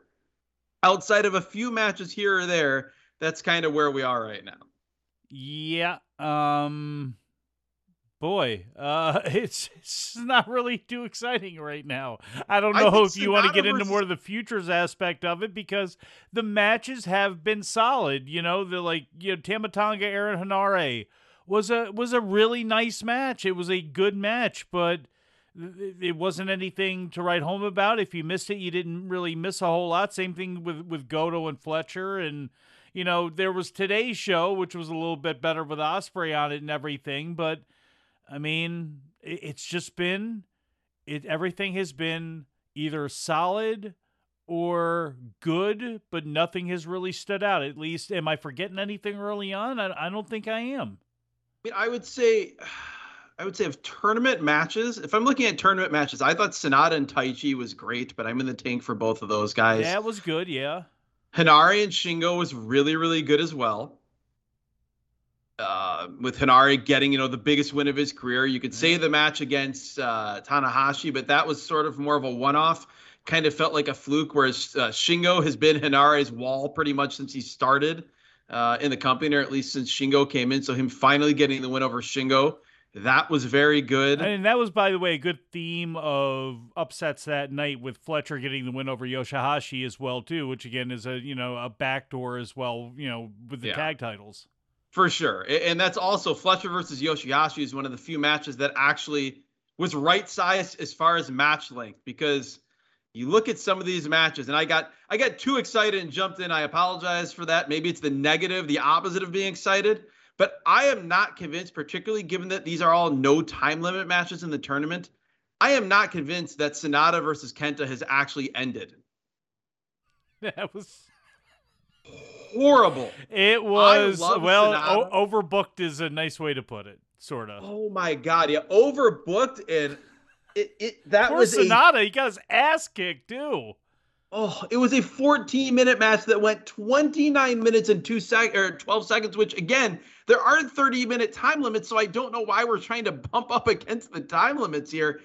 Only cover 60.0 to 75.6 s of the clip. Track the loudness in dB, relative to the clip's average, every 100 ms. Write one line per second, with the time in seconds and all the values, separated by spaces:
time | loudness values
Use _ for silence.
60 | -4 -8 -4 -4 -4 -6 -6 -8 -12 _
61 | _ _ _ 2 8 8 8 4 0 -2
62 | -4 -2 0 0 -4 -6 0 2 2 2
63 | 0 0 2 2 2 -2 -2 -2 -8 -14
64 | _ _ _ _ _ _ _ _ _ _
65 | _ _ _ _ _ -10 -6 -4 -4 -6
66 | -8 -6 -6 0 8 8 8 6 4 4
67 | 4 2 0 -2 2 2 2 0 0 0
68 | -2 -4 -2 0 0 0 -4 0 2 2
69 | 2 4 2 0 -2 -2 -2 -8 -12 -6
70 | -2 -2 -4 -8 -2 0 2 2 2 0
71 | -2 -4 2 2 2 -4 -2 0 0 -2
72 | 0 0 0 -2 2 4 2 0 -6 -20
73 | -20 _ -2 0 0 0 0 0 -2 -4
74 | -2 -2 0 2 2 0 -6 -2 -2 0
75 | 0 2 4 2 2 4